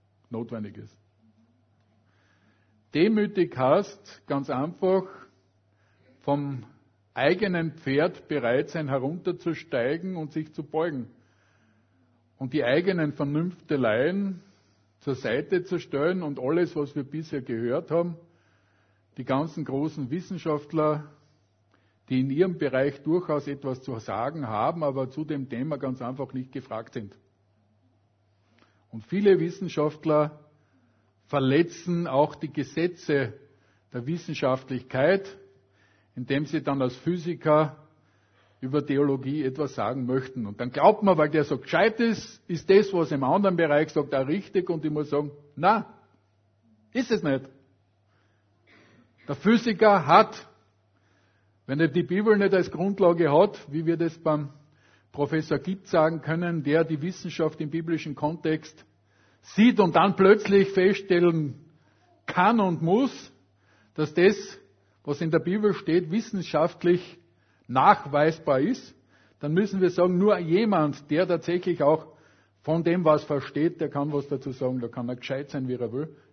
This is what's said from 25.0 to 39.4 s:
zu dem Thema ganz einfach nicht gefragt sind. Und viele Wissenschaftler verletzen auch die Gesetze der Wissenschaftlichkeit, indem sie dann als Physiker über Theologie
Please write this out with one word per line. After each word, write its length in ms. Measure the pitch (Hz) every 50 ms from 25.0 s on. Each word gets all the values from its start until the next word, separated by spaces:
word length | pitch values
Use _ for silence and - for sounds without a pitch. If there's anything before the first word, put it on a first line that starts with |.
| 131 131
zu 140 | - 156 156
dem 240 | 147 151 139 131 127
Thema 280 | 120 120 135 156 147
ganz 260 | 127 135 131 127 127
einfach 300 | 123 120 131 139 135 -
nicht 200 | - 127 127 -
gefragt 420 | - 135 - - 113 110 117 - -
sind. 220 | 120 104 98 - _ _ _ _ _ _ _ _ _ _ _ _ _ _ _ _ _ _ _ _ _ _ _ _ _ _ _ _ _ _ _ _ _ _ _
Und 140 | - 113 107
viele 320 | - 170 202 208 202 185 -
Wissenschaftler 1000 | 160 175 170 - 190 156 - 156 147 151 151 - - 160 151 151 147 151 - - - _ _ _ _ _ _ _ _ _ _ _ _ _ _ _ _
verletzen 800 | _ 139 139 135 131 139 160 170 170 - - - 175 175 170 175
auch 280 | 147 131 139 151 - -
die 180 | - 165 139
Gesetze 800 | - 151 131 - - 160 170 180 175 - - - 147 139 127 110 - - - _ _ _ _ _ _ _ _ _
der 140 | - 123 120
Wissenschaftlichkeit, 1300 | 139 170 165 - - 147 - 147 131 131 131 - - 131 123 - - - 127 139 165 196 196 - - - - - _ _ _ _ _ _ _ _ _ _ _ _ _ -
indem 320 | - 127 - 135 143 151
sie 160 | 143 160 151
dann 180 | 127 156 139 139
als 160 | 127 127 127
Physiker 800 | - - 165 180 175 151 180 160 - - 156 151 151 156 147 - - - _ _ _ _ _ _ _ _ _ _ _ _ _ _ _
über 260 | 131 131 139 147 143
Theologie 560 | 143 135 143 143 139 139 131 127 135 147 156